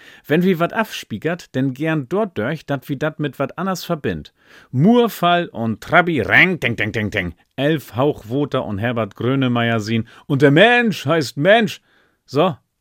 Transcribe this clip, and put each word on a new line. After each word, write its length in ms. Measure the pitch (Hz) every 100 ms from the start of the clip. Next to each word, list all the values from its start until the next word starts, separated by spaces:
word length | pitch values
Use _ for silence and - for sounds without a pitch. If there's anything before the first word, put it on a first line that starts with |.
| - - -
Wenn 180 | 156
wie 140 | 180 165
wat 140 | 170
afspiegert, 840 | 220 214 - - 107 156 175 - 131
denn 180 | 135
gern 340 | 127 160 160 123
dort 300 | 190 220 -
durch, 280 | 110 156 -
dat 220 | 139 -
wie 80 | 131
dat 240 | 151 -
mit 180 | 147 -
wat 200 | 135 -
anders 260 | 190 180
verbind. 500 | - 165 117 82 71 _ _ - -
Murfall 800 | 123 175 240 233 - 175 175 170
und 320 | - 113 104
Trabi, 400 | - 160 175 151
reng, 360 | 92 120 170 170
ding, 160 | 123 107
ding, 160 | 107
ding, 160 | 113 104
ding. 260 | 101 87 - _ -
Elf 400 | 143 160 - 117
Hauchwoter 680 | 147 - 107 131 143 131
und 140 | - 98
Herbert 400 | 117 117 107 -
Grönemeyer 640 | 117 135 131 120 117 117
sin. 260 | 104 113 110 - -
Und 160 | 139
der 100 | 143
Mensch 540 | 147 226 240 233 170 139
heißt 300 | 165 123 -
Mensch. 460 | 170 226 196 - _ _ _ _ -
So, 300 | 135 180 131 _ _